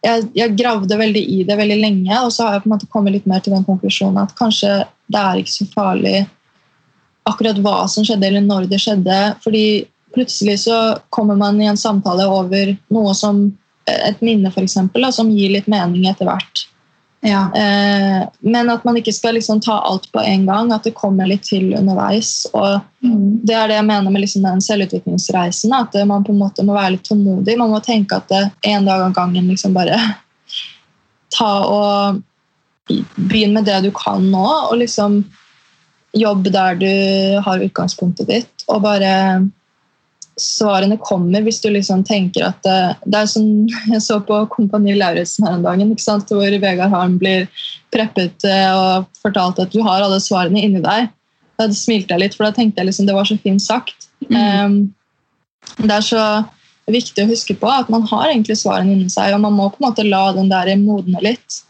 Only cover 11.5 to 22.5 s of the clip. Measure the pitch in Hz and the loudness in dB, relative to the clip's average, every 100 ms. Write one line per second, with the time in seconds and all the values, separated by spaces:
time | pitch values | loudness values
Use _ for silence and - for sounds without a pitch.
11.5 | 208 208 208 226 202 196 180 196 190 185 | 2 2 0 0 0 0 0 2 0 0
12.5 | 190 196 202 _ 220 202 196 214 202 202 | 0 0 -2 _ 0 0 0 0 2 2
13.5 | 202 _ _ - - - 202 226 220 190 | -2 _ _ -4 -2 -2 -2 0 2 0
14.5 | 185 190 196 190 233 254 247 226 208 196 | -2 -2 0 0 0 -2 0 2 2 2
15.5 | 202 202 208 175 175 185 196 180 190 - | 0 0 -2 0 0 0 0 -2 -4 -6
16.5 | - - _ _ _ _ _ 220 202 196 | -10 -12 _ _ _ _ _ -2 0 0
17.5 | - 208 202 202 202 196 190 - _ 208 | 0 0 0 0 0 0 0 -4 _ -2
18.5 | 233 240 233 240 233 226 208 233 226 226 | 0 0 0 0 0 -2 -4 -2 -2 0
19.5 | 214 220 214 - 190 - - - 190 190 | -2 0 -2 -2 -4 -4 -4 0 2 2
20.5 | 196 233 220 226 226 208 190 190 202 - | 0 0 0 -2 -4 -2 0 0 -2 -2
21.5 | 196 185 202 196 185 - 208 220 - - | -2 0 0 0 0 0 -2 -2 -6 -4